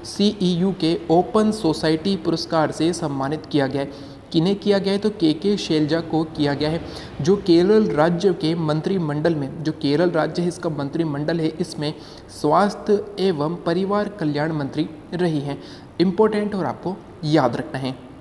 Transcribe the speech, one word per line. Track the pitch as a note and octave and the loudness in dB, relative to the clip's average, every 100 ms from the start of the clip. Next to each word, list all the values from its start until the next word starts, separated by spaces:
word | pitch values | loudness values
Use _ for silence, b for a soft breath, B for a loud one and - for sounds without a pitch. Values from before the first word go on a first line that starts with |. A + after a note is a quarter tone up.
सीईयू | - - G3+ G#3 F3+ F3 F#3+ F#3+ | -14 0 0 2 0 2 0 0
के | D#3+ E3+ - | -2 -2 2
ओपन | E3 F3 A3 G#3+ | 2 4 2 2
सोसाइटी | G#3+ E3 D3+ D#3+ D#3+ D#3+ G3 | 0 -2 0 0 0 0 -2
पुरस्कार | F3 D#3+ - E3 D3+ | -2 -2 0 0 0
से | C3+ D#3+ | 2 0
सम्मानित | - D#3+ C#3 C3+ D3+ - | 0 -4 -4 -4 -4 -2
किया | D3+ C3+ | 0 0
गया | C3+ | -2
है। | C#3 - - - - | -6 -8 -16 -18 -2
किन्हें | E3 E3 G3+ | 2 2 2
किया | G#3 G3 | 2 2
गया | G3 | 2
है? | G3 | 0
तो | G#3+ | 0
केके | G#3+ D#3+ D#3 G3 G#3 | 2 2 2 0 0
शैलजा | - D#3 D3+ E3 | 2 2 2 0
को | E3 D#3 | 0 0
किया | D#3+ - C#3+ | -2 0 0
गया | C#3 D3+ | 2 0
है, | E3 - B B B | -2 -6 B B B
जो | C#3+ G3 | 2 2
केरल | F#3 E3 F3+ A3 G#3 | 6 6 8 6 4
राज्य | D3 D#3+ E3+ G3 | 4 4 4 2
के | E3+ D3+ E3+ | 2 0 0
मंत्रिमंडल | D#3 D3+ E3+ F#3+ D#3+ D3 E3 D#3+ | 0 0 0 -2 -2 0 0 0
में, | C3+ C#3+ | -4 -6
जो | D#3 | -6
केरल | D3+ C#3+ D3 F3 | -2 0 2 2
राज्य | D#3+ D3+ D#3 | 2 0 0
है | F3 | -2
इसका | E3+ E3+ | -2 -6
मंत्रिमंडल | D3 C#3+ D#3+ E3 C#3+ D3+ E3 | -4 -4 -2 -2 -2 -2 0
है, | D#3+ | -2
इसमें | D#3 F3 - D3 D3+ B B B - | -2 -6 -4 -6 -6 B B B -4
स्वास्थ्य | D3 D#3 G3+ G3+ - G3+ - - | 2 4 4 0 0 0 0 -2
एवं | F#3 E3 D3 E3+ | -2 0 -2 -2
परिवार | E3+ E3+ F#3+ G3+ G3+ | -2 -2 0 -2 -2
कल्याण | - D#3 C#3+ D#3 | -4 -2 0 -2
मंत्री | D#3+ C#3 - E3 - - | -2 -4 -4 -6 -6 -10
रही | F3 F3 D#3 | -2 0 0
हैं। | C#3+ C#3 B B B - | -4 -8 B B B 0
इंपॉर्टेंट | F3+ F#3 G#3+ G#3 G#3 G3+ | 0 4 2 4 -2 -2
और | D3+ | -4
आपको | A2 E3 G3 - - | -4 -6 -8 -12 -8
याद | D3+ D3+ C3 C#3 | 2 4 4 0
रखना | C3+ C#3 | -6 -6
है। | C3+ C3 - - | -6 -8 -12 -20